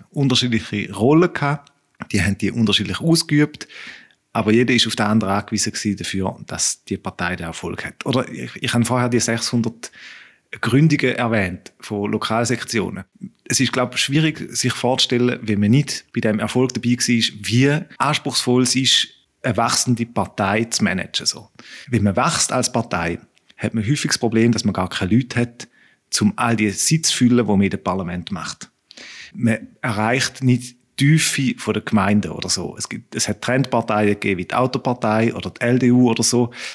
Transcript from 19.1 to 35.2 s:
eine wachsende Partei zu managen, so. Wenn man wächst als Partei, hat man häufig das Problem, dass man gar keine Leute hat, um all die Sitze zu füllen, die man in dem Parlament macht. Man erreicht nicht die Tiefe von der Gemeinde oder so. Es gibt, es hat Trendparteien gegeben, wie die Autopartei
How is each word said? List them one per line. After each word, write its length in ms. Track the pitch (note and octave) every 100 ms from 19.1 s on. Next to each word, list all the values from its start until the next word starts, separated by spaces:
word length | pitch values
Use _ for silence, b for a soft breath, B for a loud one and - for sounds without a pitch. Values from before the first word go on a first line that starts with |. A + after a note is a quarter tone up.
| _ _ _
eine 140 | C3 A2
wachsende 480 | A#2+ - B2+ A#2+
Partei 600 | A#2 - F#2 - G2 A2
zu 200 | A2+ -
managen, 400 | G2 F#2 - -
so. 240 | - - - _ B B B
Wenn 140 | A2+
man 140 | G2+ G2
wächst 360 | D3+ D#3+ -
als 180 | B2+ B2
Partei, 480 | A#2 - F2 F2 F2 - _ _ -
hat 160 | G#2+
man 100 | A2+
häufig 280 | G2+ D3 D#3
das 80 | -
Problem, 340 | A2+ A2+ A#2
dass 120 | A2
man 100 | G#2
gar 160 | F#2 F2+
keine 240 | - F#2
Leute 260 | A2+ B2 A#2+
hat, 280 | A#2+ - - b b b - -
um 140 | G#2 -
all 200 | A#2+ A2
die 140 | G#2+
Sitze 420 | F#2+ - D#3+ -
zu 40 | -
füllen, 300 | B2 B2 G#2
die 40 |
man 120 | G2
in 80 | G2
dem 120 | G2
Parlament 480 | - F#2+ F2 F2+ E2+
macht. 400 | - - - - _ _ B B B B
Man 340 | - A#2 A2+ - -
erreicht 600 | B2+ G#2 A2 B2+ - -
nicht 340 | C3 B2 B2 - _ -
die 180 | C#3+ D#3
Tiefe 360 | - - B2+ -
von 140 | -
der 100 | G#2+
Gemeinde 500 | - G#2+ F#2+ G#2 E2+
oder 180 | - F#2
so. 260 | F#2 E2+ -
Es 120 | -
gibt, 260 | - -
es 120 | - -
hat 140 | G#2
Trendparteien 720 | - C3 C3+ A#2+ A2 G#2+ G#2
gegeben, 280 | G2+ G#2 F2+
wie 60 |
die 100 | F2+
Autopartei 800 | A2 B2+ B2 C3+ B2 A2 A2